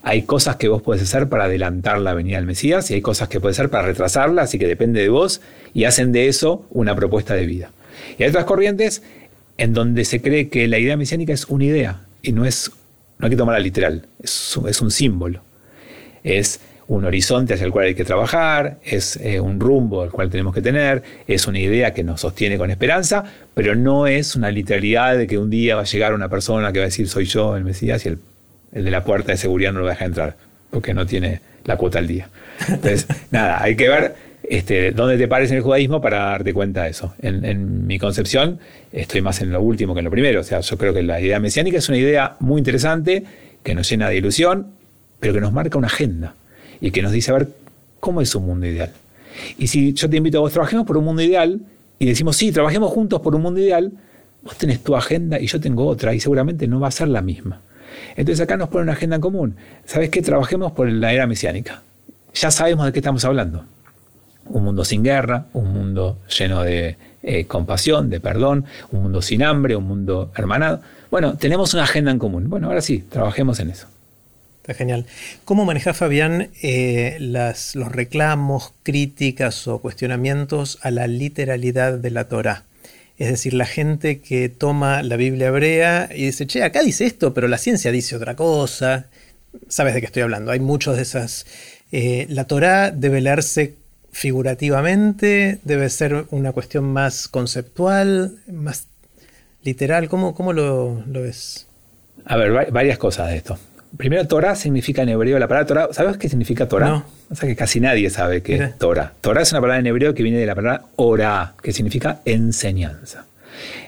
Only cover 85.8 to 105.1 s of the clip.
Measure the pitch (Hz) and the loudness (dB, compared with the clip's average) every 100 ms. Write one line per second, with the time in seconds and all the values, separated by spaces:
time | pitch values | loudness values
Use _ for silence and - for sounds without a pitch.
85.8 | 170 175 180 147 135 131 139 247 196 - | 4 2 -2 -4 -4 -4 -4 -2 0 2
86.8 | 302 - 240 - 147 127 120 123 - 226 | 2 2 -2 0 0 0 0 0 0 0
87.8 | 123 123 117 120 117 123 165 156 135 - | 0 -2 -4 -8 -8 -2 0 2 0 -2
88.8 | 131 131 131 _ - - _ - - - | -2 -2 -4 _ -20 -20 _ -20 -8 0
89.8 | 139 123 113 - 117 107 110 127 135 147 | 0 0 -2 -2 -2 -2 -2 -2 0 0
90.8 | - 127 127 131 117 - - - - - | 0 -2 -2 -6 -6 -10 -14 -20 -20 -20
91.8 | _ 135 120 123 139 139 131 143 175 190 | _ -4 -2 -2 -4 -6 -2 2 4 4
92.8 | 196 160 139 135 131 147 147 - 143 - | 2 0 0 2 4 2 2 0 -2 -4
93.8 | - _ _ - 139 131 131 127 143 139 | -20 _ _ -6 -2 0 -2 -2 0 2
94.8 | 156 196 214 202 208 202 196 196 147 143 | 2 4 2 2 2 4 2 0 0 0
95.8 | 135 - 151 147 151 143 135 131 123 147 | 0 0 0 0 -2 -2 -2 -4 -4 -4
96.8 | 139 135 135 - - 135 117 - 120 - | -2 0 0 -2 -6 -4 -4 -4 -8 -2
97.8 | 185 196 196 190 185 - - 170 151 - | 2 2 2 2 -2 -8 -14 -8 -8 -8
98.8 | - _ _ _ - _ _ _ 139 127 | -12 _ _ _ -20 _ _ _ -6 -2
99.8 | 139 165 165 185 185 156 180 165 143 131 | 0 0 0 0 -2 -2 -2 0 0 0
100.8 | 123 120 110 135 123 - - - - _ | -2 -4 -6 -6 -8 -10 -14 -14 -18 _
101.8 | _ _ _ - - 117 104 120 139 123 | _ _ _ -20 -4 2 4 4 2 2
102.8 | 135 113 110 98 85 82 - - - - | 2 2 0 -2 -2 -4 -6 -10 -12 -20
103.8 | - - 131 170 156 156 180 202 151 135 | -20 -4 0 0 2 2 2 0 0 0
104.8 | 113 135 127 | 0 0 2